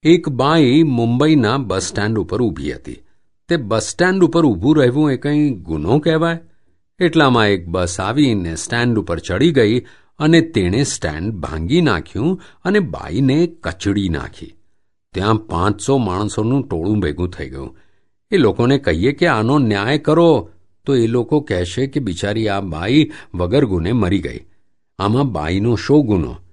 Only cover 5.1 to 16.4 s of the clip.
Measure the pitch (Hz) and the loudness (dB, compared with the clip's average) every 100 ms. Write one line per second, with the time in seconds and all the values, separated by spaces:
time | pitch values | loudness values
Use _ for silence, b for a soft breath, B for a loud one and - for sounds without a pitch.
5.1 | 127 143 147 151 110 85 80 78 139 156 | 0 0 0 0 -2 -6 -4 0 2 2
6.1 | 160 165 165 - _ _ _ _ _ 180 | 0 0 -4 -10 _ _ _ _ _ 0
7.1 | 165 143 120 107 98 90 92 87 - 98 | 4 4 4 4 2 -2 -4 -2 -4 -4
8.1 | 127 143 107 87 80 - 120 120 110 90 | 2 2 2 -4 -8 -6 -2 0 0 -2
9.1 | 85 - 92 156 139 107 123 b b b | -6 -4 0 2 4 2 0 b b b
10.1 | _ 156 165 165 - 90 104 143 - 85 | _ 4 4 4 -2 0 0 -2 -4 -8
11.1 | 76 95 107 69 78 82 156 156 90 - | -6 -8 -6 -8 -6 -2 2 2 0 -4
12.1 | 92 143 185 B B 175 208 156 - - | -4 -4 -4 B B -2 0 0 -8 -6
13.1 | 95 135 139 170 170 - - 101 101 95 | 0 2 2 0 -2 -10 -6 -2 0 0
14.1 | 76 - - - - _ _ _ _ _ | -4 -6 -14 -20 -20 _ _ _ _ _
15.1 | - 101 110 - 85 92 - - 139 107 | -4 0 0 -2 -2 -2 -2 -2 0 0
16.1 | 90 104 98 | -4 -4 -4